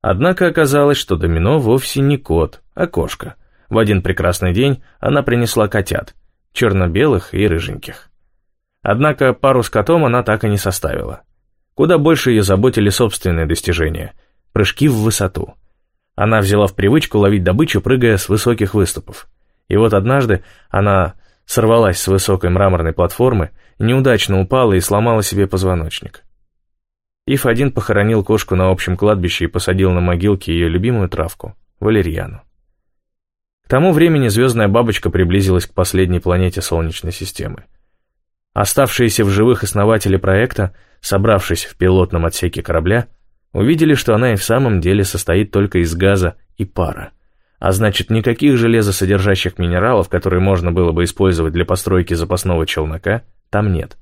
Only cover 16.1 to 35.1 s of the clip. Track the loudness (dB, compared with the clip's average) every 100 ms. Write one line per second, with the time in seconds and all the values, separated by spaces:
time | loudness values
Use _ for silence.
16.1 | -4 0 2 2 2 2 2 2 2 2
17.1 | 2 2 2 0 0 0 0 0 2 2
18.1 | 0 0 0 0 0 0 0 0 -4 -12
19.1 | -20 -20 _ _ _ _ 0 2 2 2
20.1 | 0 2 -2 -2 -20 _ 0 2 2 0
21.1 | -4 _ _ _ 0 2 4 2 0 0
22.1 | 0 0 -2 0 2 2 2 -2 -2 -2
23.1 | 0 0 0 -4 -8 _ _ 0 2 2
24.1 | 0 0 0 0 2 2 2 0 0 2
25.1 | 0 -2 -2 -2 0 -2 -2 -6 -10 -16
26.1 | -20 -20 _ _ _ _ _ _ _ _
27.1 | _ -4 -2 0 0 0 -2 -2 0 2
28.1 | 0 0 -2 0 0 2 0 -2 0 0
29.1 | 2 -2 -2 -4 -4 -2 0 2 2 0
30.1 | 0 0 -2 -2 -2 0 0 -2 -2 -2
31.1 | -4 -6 -8 -18 -18 _ _ 0 0 0
32.1 | -4 -8 -12 _ _ _ _ _ _ _
33.1 | _ _ _ _ _ _ 0 2 4 4
34.1 | 4 2 2 2 2 2 2 0 -2 -2